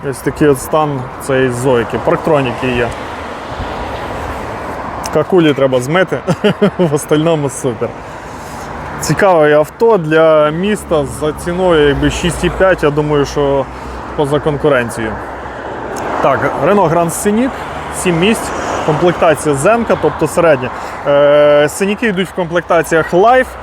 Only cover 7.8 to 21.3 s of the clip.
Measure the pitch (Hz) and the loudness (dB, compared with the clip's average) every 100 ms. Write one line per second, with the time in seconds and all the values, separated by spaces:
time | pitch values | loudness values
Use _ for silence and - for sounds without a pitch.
7.8 | 117 - - - - - - - - - | -6 -6 -14 -14 -14 -14 -14 -14 -12 -12
8.8 | - - - 151 196 175 151 151 151 - | -10 -8 -2 2 4 6 6 4 2 2
9.8 | 233 214 156 160 160 156 151 160 196 214 | 2 4 4 4 6 6 4 0 -2 -2
10.8 | - 160 135 117 151 147 175 175 185 160 | -2 -2 -2 -4 -4 -4 -6 0 2 4
11.8 | 147 139 190 - 175 - 180 - 190 180 | 4 4 0 0 -4 -2 -2 2 2 4
12.8 | 151 147 151 147 135 - 143 139 131 - | 2 0 0 0 0 0 0 0 -2 -8
13.8 | - - - - 143 147 160 143 151 131 | -12 -12 -10 -2 0 0 0 0 2 2
14.8 | 120 110 110 104 - - - - - - | 0 -4 -6 -6 -10 -12 -12 -12 -10 -10
15.8 | - - - - 151 127 123 - 143 208 | -10 -8 -6 0 0 2 0 0 2 4
16.8 | 175 170 170 - 208 214 254 - - - | 4 2 0 0 0 0 0 -4 -10 -10
17.8 | - - 185 165 190 226 - - - - | -10 -4 0 2 2 2 -2 -6 -6 -4
18.8 | - 147 175 170 175 147 156 139 160 233 | 0 2 2 4 2 2 0 2 2 2
19.8 | 220 185 156 143 160 - 165 139 123 - | 0 0 0 0 -2 2 4 2 0 -8
20.8 | - - 143 143 143 | -10 -6 0 4 6